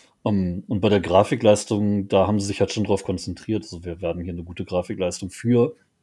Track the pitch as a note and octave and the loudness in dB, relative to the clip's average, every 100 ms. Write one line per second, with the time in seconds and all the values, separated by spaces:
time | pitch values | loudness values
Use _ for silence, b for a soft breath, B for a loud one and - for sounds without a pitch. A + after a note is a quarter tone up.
0 | b b A2 G2+ F#2 F2 - G#2 G2+ G2+ | b b -2 0 0 -4 -4 0 2 2
1 | E2+ F#2 G#2 B2 A2+ G#2 - G#2+ G#2 G2+ | 4 4 4 4 4 4 2 0 0 0
2 | G2 G2+ F#2+ G#2+ G2 G2 G2 - G2 G2 | 2 2 2 0 -2 -2 -2 -2 -2 -2
3 | - F#2 - E2+ - G#2+ - F2 F2 E2+ | -2 -6 -6 -10 -6 -6 -6 -14 -12 -8
4 | F2+ E2+ E2+ E2+ E2+ F2 F#2+ F2+ F2 G2 | -6 -6 -8 -10 -10 -12 -4 -4 -4 -4
5 | F#2 - F#2 - A#2 A#2+ A#2+ b b _ | -4 -4 -10 -6 0 2 2 b b _